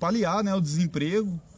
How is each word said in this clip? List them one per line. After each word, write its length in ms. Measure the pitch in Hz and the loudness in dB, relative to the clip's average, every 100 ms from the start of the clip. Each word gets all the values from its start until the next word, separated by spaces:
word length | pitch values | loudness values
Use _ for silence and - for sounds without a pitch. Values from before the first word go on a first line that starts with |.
paliar, 420 | 170 233 175 196 | -2 0 2 0
né, 100 | 208 | 0
o 60 | 190 | 0
desemprego, 800 | 156 156 175 147 147 202 208 165 - | 0 0 0 0 0 0 -2 -6 -10